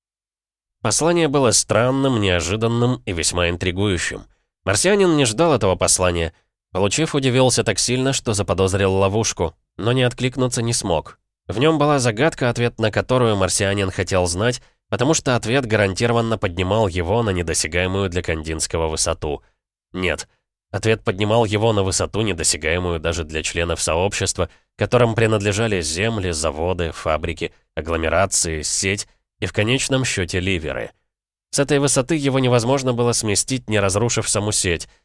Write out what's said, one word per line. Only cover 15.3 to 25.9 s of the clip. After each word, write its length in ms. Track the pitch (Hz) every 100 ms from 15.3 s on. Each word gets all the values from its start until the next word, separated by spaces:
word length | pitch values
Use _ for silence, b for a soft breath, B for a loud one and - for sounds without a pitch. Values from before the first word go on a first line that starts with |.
| 120
ответ 280 | 107 131
гарантированно 720 | 123 107 98 92 113 117 113 110
поднимал 500 | 101 87 92 104 104
его 360 | 87 85 113
на 80 | 113
недосягаемую 800 | 92 82 80 82 85 92 98 98
для 120 | 87
Кандинского 640 | 87 80 78 80 - 85 80
высоту. 540 | 78 - 80 78 71 - _ _ _ _
Нет, 360 | 92 90 73 - _ _ _ _
ответ 320 | 98 110 110
поднимал 440 | - 92 104 113 110
его 260 | 104 113
на 100 | 107
высоту, 380 | 95 90 87 98
недосягаемую 800 | 110 85 78 82 78 87 90 85
даже 240 | 80 82
для 180 | 78 78
членов 380 | 78 87 85 82
сообщества, 720 | - 80 95 - - - 85 b b -
которым 380 | 104 123 120
принадлежали 640 | 110 113 110 101 98 113 98
земли, 520 | 78